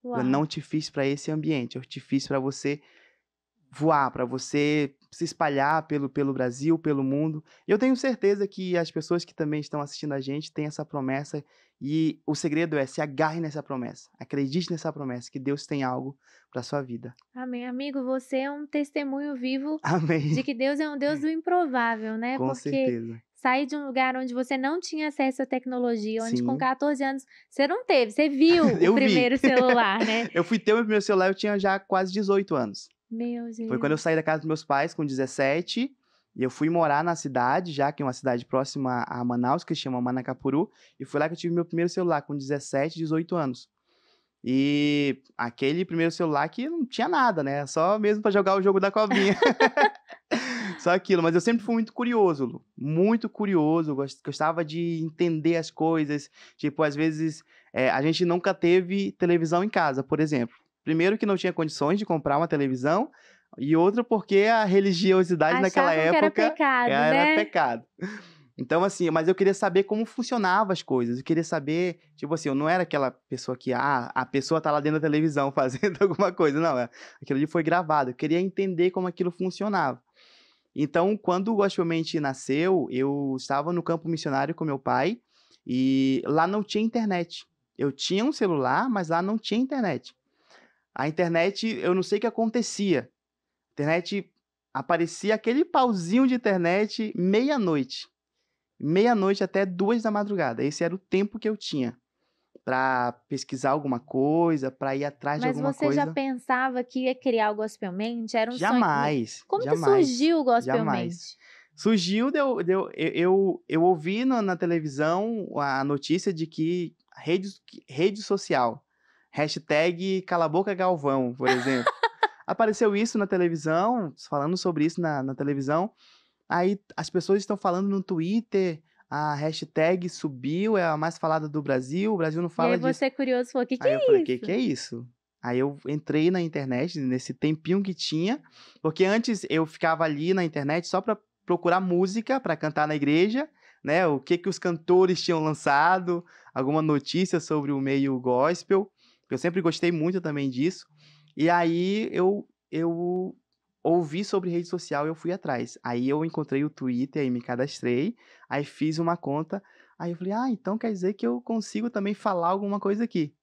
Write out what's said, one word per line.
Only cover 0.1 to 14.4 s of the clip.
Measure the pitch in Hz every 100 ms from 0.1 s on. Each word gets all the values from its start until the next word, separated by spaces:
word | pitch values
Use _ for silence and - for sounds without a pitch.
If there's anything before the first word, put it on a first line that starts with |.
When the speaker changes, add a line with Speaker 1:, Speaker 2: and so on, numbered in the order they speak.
Speaker 2:
Uau. | 240
Speaker 1:
não | 127 139
te | 156 -
fiz | - 156 151
pra | - 139
esse | 139 -
ambiente, | 156 151 151 120 127
eu |
te | 131 -
fiz | - 139 -
pra | 139
você | 131 135 143 143 _ _ _ _ _ _ _ _ _
voar, | - 156 147 135
pra | 123
você | 123 131 - 147 151 151 143 _ _
se | -
espalhar | 165 - 156 139 139 160 156
pelo, | 143 139
pelo | 139 139
Brasil, | 131 127 123 147 165
pelo | 156 139
mundo." | 135 139 160 151 - _ -
E |
eu | 208
tenho | 254 262
certeza | 269 240 196 202 202
que | 196 185 175
as | 160
pessoas | - 151 175
que | -
também | - 151 151
estão | 147 151
assistindo | 143 - 151
a | 139
gente | 135 143 156
têm | - 151
essa | 151
promessa, | 151 143 131 135 143 151 - _ _ _
e | 135 156 160 -
o | - 151
segredo | 170 151 165 151
é | 135
se | -
agarre | 151 135 156 165
nessa | 160 151
promessa, | 143 135 117 - - _
acredite | - 139